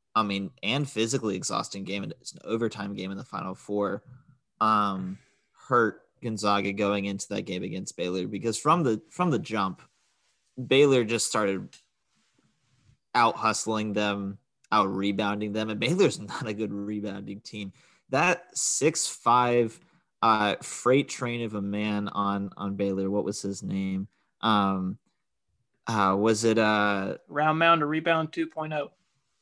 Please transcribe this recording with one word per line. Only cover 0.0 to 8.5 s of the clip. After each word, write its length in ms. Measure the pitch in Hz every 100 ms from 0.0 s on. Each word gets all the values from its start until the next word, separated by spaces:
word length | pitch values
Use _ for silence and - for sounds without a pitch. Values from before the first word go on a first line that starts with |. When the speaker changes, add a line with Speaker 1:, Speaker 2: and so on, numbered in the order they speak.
| _ 113
Speaker 1:
I 80 |
mean, 280 | 104 98 95 -
and 260 | 101 135 139
physically 460 | 110 113 135 110 98
exhausting 480 | - 107 95 98
game, 200 | 95 98
and 100 | 101 -
it's 120 | -
an 60 | - -
overtime 480 | 113 113 110 101
game 180 | 101 95
in 60 | 98
the 60 | -
Final 300 | 98 95 95
Four, 480 | - 104 101 101 - - _ _ _ -
um, 580 | 110 107 101 95 92 95 _ _ _ _ -
hurt 340 | 123 113 - _ _
Gonzaga 520 | 117 110 104 101 101
going 320 | 98 101 101 98
into 240 | 98 -
that 140 | 104
game 200 | 92 90
against 320 | 92 92 - -
Baylor, 320 | 90 92 92
because 300 | 104 113